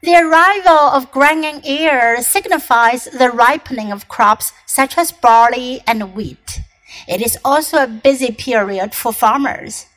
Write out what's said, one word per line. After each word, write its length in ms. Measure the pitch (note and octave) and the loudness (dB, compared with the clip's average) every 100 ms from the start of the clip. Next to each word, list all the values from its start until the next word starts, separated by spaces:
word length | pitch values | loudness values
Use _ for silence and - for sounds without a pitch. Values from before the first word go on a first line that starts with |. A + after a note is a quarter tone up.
The 120 | E4 F4 | 4 2
arrival 720 | D#4+ D#4+ F4+ G4+ F#4 D#4+ D4 | 4 4 4 2 2 4 4
of 220 | C4+ C4 | 0 -2
grain 320 | C4+ C#4+ D#4+ | 0 2 2
in 200 | D4+ D4 | -4 -8
ear 560 | D4 C#4 D#4+ C#4 A#3 A#3 | -6 -2 0 2 0 0
signifies 800 | B3+ G4 G4 E4 - A#3 A#3 A#3+ | -2 -4 -2 -4 0 2 2 0
the 260 | - B3+ B3+ | -8 0 0
ripening 600 | A#3 A#3+ D4 - B3+ G#3+ | 4 2 2 -4 -10 -8
of 160 | G3+ - | -10 -12
crops 440 | - G#3+ A3 - _ - | 0 2 2 -4 _ -10
such 320 | - C4+ - | -2 -2 -2
as 140 | E4+ | -4
barley 680 | - A#3+ A3+ A#3 B3 B3 B3+ - | 0 4 6 4 2 -8 -8 -4
and 300 | A3+ G3+ F#3+ | -4 -6 -10
wheat. 420 | D#3+ B2 - - - _ _ - - | -12 -14 -16 -14 -16 _ _ -20 -8
It 160 | F3+ | -6
is 160 | A3+ - | -4 -4
also 340 | B3+ C#4+ D#4 D#4 | -2 -2 0 -2
a 80 | C4 | -2
busy 460 | A3 C4+ C4+ B3+ | 0 0 0 -2
period 640 | A3 - A3+ G3+ G3 G3+ - | -6 -2 -2 -2 -4 -6 -6
for 160 | A#3+ | -6
farmers. 760 | A3 A3+ B3+ C#4 - - - - | 0 0 2 -2 -6 -12 -16 -18